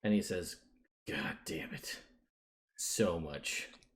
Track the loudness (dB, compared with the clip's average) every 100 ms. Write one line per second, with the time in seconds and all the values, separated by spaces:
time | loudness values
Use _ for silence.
0 | 6 4 4 -2 -2 -8 -16 -20 _ _
1 | -6 -2 -2 -4 -4 -4 -4 -8 -8 -10
2 | -12 -20 _ _ _ _ _ -6 -2 4
3 | 4 4 -2 -4 -4 -4 -6 -14 -20